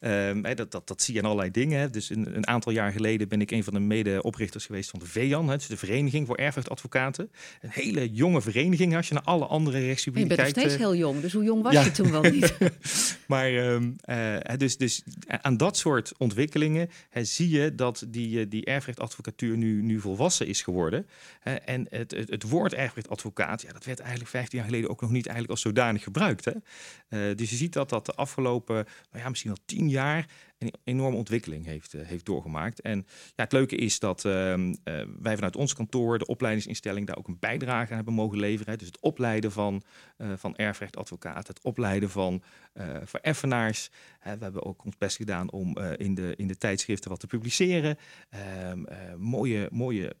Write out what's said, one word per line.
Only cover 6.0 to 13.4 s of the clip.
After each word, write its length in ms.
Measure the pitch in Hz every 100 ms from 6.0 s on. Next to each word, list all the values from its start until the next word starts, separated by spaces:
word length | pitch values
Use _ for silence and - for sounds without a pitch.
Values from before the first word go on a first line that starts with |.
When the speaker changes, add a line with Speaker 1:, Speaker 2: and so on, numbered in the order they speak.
| 143 147 127
Speaker 1:
voor 100 | 123
Erfrechtadvocaten. 920 | 143 139 123 - 123 131 131 139 208 - - -
Een 100 | 117
hele 380 | 139 139 170 123
jonge 300 | 110 170 165
vereniging, 560 | 107 107 170 170 180 165
als 120 | 170
je 60 |
naar 80 | 147
alle 240 | - 175 139
andere 320 | 156 156 131 127
rechtsgebieden 440 | 131 - 127 175
Speaker 2:
Je 60 | 160
bent 100 | 135
nog 80 | 147
Speaker 1:
kijkt, 140 | 151
Speaker 2:
steeds 120 | 143
Speaker 1:
eh. 60 | 214
Speaker 2:
heel 80 | 175 156
jong, 120 | 139
dus 120 | 170
hoe 120 | 202
jong 180 | 214 226
was 100 | 220
Speaker 1:
Ja. 120 | 147
Speaker 2:
je 60 | 139
toen 200 | 156 180
wel 120 | 156
niet? 340 | 165 285 170 -
Speaker 1:
<laughs> 600 | 180 - - - - - -
Maar, 280 | 135